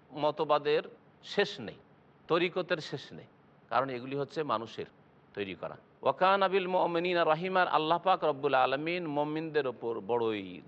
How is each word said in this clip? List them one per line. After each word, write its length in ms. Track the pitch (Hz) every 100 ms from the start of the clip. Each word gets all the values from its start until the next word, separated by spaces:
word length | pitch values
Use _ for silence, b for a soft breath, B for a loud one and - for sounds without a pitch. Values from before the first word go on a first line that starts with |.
| _
মতবাদের 720 | 143 147 147 156 147 143 156 - - - _
শেষ 360 | - - 202 -
নেই, 180 | 101 - - - _ _ -
তরিকতের 520 | 165 180 185 165 170
শেষ 320 | - 143 -
নেই, 160 | 78 - _ _ _ -
কারণ 200 | 120 135
এগুলি 260 | 123 131 139
হচ্ছে 240 | 139 160
মানুষের 460 | 147 110 113 - 85 - _ _ _
তৈরি 200 | - 98
করা। 220 | 87 78 76 - _
ওয়াকান 400 | 127 139 185 196
আবিল 240 | 190 196 180
মুমিনিনা 560 | 185 170 170 180 175
রহিমার, 440 | 156 156 185 185 175
আল্লাহ 300 | 156 156 170
পাক 260 | 185 175
রব্বুল 300 | 160 135 139
আলামিন 520 | 131 127 135 160 180 165
মুমিনদের 600 | 143 147 156 160 151 131
ওপর 340 | 113 117 113
বড়ই 600 | 98 120 113 104 95 87